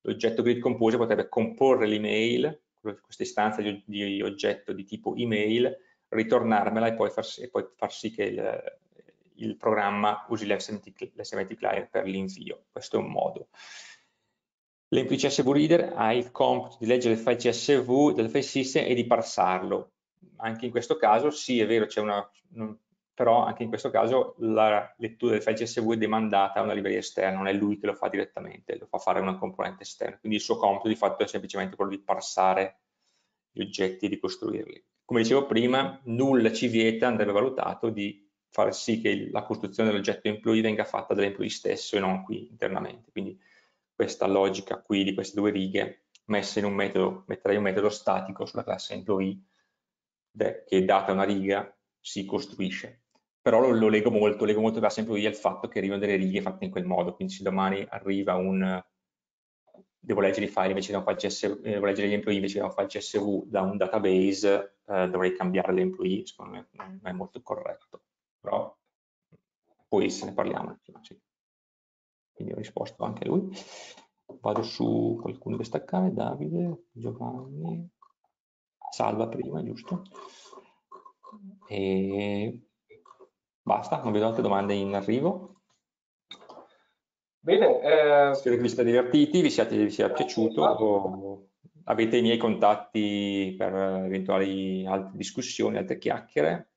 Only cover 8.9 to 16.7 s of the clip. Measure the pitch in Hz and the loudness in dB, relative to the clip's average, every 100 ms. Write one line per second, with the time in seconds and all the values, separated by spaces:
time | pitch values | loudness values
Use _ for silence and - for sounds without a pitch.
8.9 | _ _ _ _ _ 110 101 113 107 101 | _ _ _ _ _ -8 -2 0 2 0
9.9 | 104 104 104 - 110 104 98 - 104 - | 0 0 -2 -6 -6 -2 -2 -2 -10 -12
10.9 | - 95 - 104 104 95 110 104 101 98 | -16 -14 -12 -8 -6 -6 -4 -2 -2 -2
11.9 | 101 95 95 95 95 - - _ - - | -4 -4 -4 -6 -10 -14 -16 _ -16 -4
12.9 | 110 104 - - - - - - - - | -4 -2 -4 -4 -6 -16 -20 -20 -20 -20
13.9 | - _ _ _ _ _ _ _ _ _ | -20 _ _ _ _ _ _ _ _ _
14.9 | 131 131 139 143 - 131 143 151 170 - | 0 2 0 2 2 4 4 6 4 4
15.9 | - 110 123 123 - 127 127 - | 0 2 2 -2 0 2 2 -4